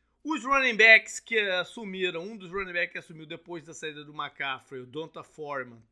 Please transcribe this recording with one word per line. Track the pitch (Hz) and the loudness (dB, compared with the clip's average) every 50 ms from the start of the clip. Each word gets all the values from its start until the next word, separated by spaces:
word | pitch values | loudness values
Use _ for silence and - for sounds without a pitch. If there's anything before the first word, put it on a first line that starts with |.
| _ _ _ _ - | _ _ _ _ -6
Os | 294 320 247 | -4 -4 -4
running | 220 269 277 269 262 247 226 | 0 2 2 4 4 4 6
backs | 202 220 226 220 - - - - - | 8 10 10 10 10 8 2 -8 -12
que | - - 233 220 | -6 -2 0 0
assumiram, | 208 196 185 180 170 - - 233 220 190 185 190 185 180 165 165 175 | 2 2 0 -2 -2 -4 -8 -12 -10 -10 -6 -2 -2 -2 -2 -4 -8
um | 214 233 | -10 -12
dos | 202 185 165 | -14 -14 -10
running | 160 196 190 180 | -8 -8 -8 -4
backs | 175 175 175 170 | -2 -2 -2 -2
que | - 175 | -4 -10
assumiu | - - 165 156 165 | -14 -14 -16 -10 -8
depois | 185 175 - - 165 175 160 | -8 -8 -8 -10 -12 -12 -12
da | 147 165 | -12 -14
saída | 156 - 160 156 147 147 147 | -14 -10 -10 -10 -10 -10 -14
do | 151 | -12
McCaffrey, | 151 151 147 139 - - 143 139 131 131 - - 139 127 | -8 -8 -8 -8 -6 -4 -4 -4 -4 -4 -8 -10 -12 -12
o | 127 | -12
Donta | 123 117 156 160 160 - 170 | -10 -10 -10 -10 -10 -12 -14
Foreman, | 143 - - 156 151 143 143 131 123 120 117 113 110 _ | -16 -14 -14 -12 -8 -6 -4 -4 -6 -6 -12 -20 -20 _